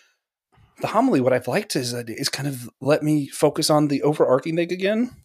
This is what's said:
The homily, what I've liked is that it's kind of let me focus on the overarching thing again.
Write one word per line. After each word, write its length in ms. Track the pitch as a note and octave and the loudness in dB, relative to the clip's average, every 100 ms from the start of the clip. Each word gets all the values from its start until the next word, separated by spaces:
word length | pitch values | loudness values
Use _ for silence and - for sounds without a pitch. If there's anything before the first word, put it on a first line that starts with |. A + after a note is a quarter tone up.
| _ _ _ _ _ _ _ - | _ _ _ _ _ _ _ -10
The 80 | - | -4
homily, 320 | G#3 C4 E3+ | 0 2 2
what 120 | B2+ | 2
I've 160 | B2+ B2 | 0 0
liked 260 | B2+ - | -4 -2
is 180 | D#3 A#2+ | -4 -4
that 180 | A#2+ A#2 | -6 -8
it's 180 | A2 C3+ | -6 -6
kind 180 | - C#3 | -4 -6
of 200 | C3 A#2+ - | -8 -12 -8
let 220 | B2+ D3+ | 0 2
me 260 | D3+ D3+ C#3 | 2 0 0
focus 420 | - D3+ D3 D3+ | 0 0 2 2
on 180 | D3+ D3+ | 4 2
the 140 | C#3 | 2
overarching 540 | C#3+ C#3 C#3 B2+ E3 E3 | 0 2 4 2 0 -2
thing 140 | E3+ | -2
again. 380 | F#3 F#3+ A3 B3 - | -2 -2 0 -2 -6